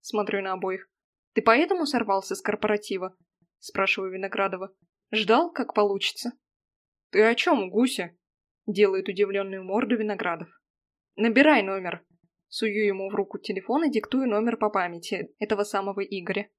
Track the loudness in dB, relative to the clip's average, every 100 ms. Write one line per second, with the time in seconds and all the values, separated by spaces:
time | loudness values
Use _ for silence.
0 | -4 -4 -2 -4 -4 -4 -4 -6 -10 _
1 | _ _ _ 0 4 4 4 0 0 -2
2 | 0 -2 -2 -6 -4 -2 0 -2 -2 -6
3 | -6 _ _ _ _ _ -10 -2 0 0
4 | -4 -6 -6 -2 -2 -2 -10 _ _ _
5 | _ -4 4 4 4 -2 -2 2 2 2
6 | -4 -6 -10 -12 _ _ _ _ _ _
7 | _ 4 4 4 2 2 2 2 2 0
8 | -8 _ _ _ _ _ -6 4 4 4
9 | -2 0 0 0 -4 -6 -2 -2 2 0
10 | 0 -2 -4 -4 -8 _ _ _ _ _
11 | _ -2 2 6 6 6 2 -4 -6 -10
12 | _ _ _ _ _ -4 -2 0 0 0
13 | -4 -4 -4 -6 -8 -8 -2 0 2 0
14 | -2 -2 2 2 0 0 0 0 -2 -4
15 | -8 -6 -8 _ -2 0 0 -2 -2 -4
16 | -6 -6 -4 -6 -6